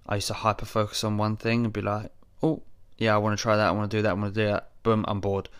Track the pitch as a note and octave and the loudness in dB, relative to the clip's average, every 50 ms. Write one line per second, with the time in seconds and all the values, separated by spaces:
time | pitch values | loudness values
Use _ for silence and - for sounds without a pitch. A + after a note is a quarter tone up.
0 | - - G2+ G2+ - - G#2+ - - A2 G#2 - A2 - - A2 G#2 G#2 - - | -6 -4 -4 -2 -2 -4 -4 0 0 0 0 0 -4 -2 0 0 0 0 -2 -2
1 | - G#2+ G#2 G#2 G#2+ G#2+ G#2+ G#2+ - A2+ A#2 A#2 A#2 A2 - G#2 G2+ G2+ G#2 G#2+ | -2 0 0 0 0 0 -2 -2 -2 0 0 2 0 0 -2 -2 -2 -2 -2 -4
2 | G#2+ - - - - - _ - - D#3+ D#3 - - - - - - - - - | -6 -10 -14 -20 -20 -20 _ 0 0 0 0 -2 -6 -14 -18 -20 -20 -18 -4 0
3 | A2+ A2 G#2+ G#2+ G#2 G#2+ G#2+ G2+ - A#2 G#2+ G#2+ G#2+ F2 F#2+ G#2+ G#2 G2+ A2 G#2+ | 2 4 4 4 4 2 0 0 2 2 4 4 4 4 2 0 0 0 0 0
4 | G#2 G#2 F2+ G2+ G#2 G2+ G2+ A2 G#2+ G#2 G2+ - - - - - - A2+ A2 A2 | 2 2 0 0 -2 -2 0 0 2 2 0 -2 -4 -8 -14 -2 0 2 2 2
5 | - - G#2 G2 F#2+ G2+ G2 G2 - - - | 2 0 -2 -2 -2 -2 -2 -2 -4 -6 -12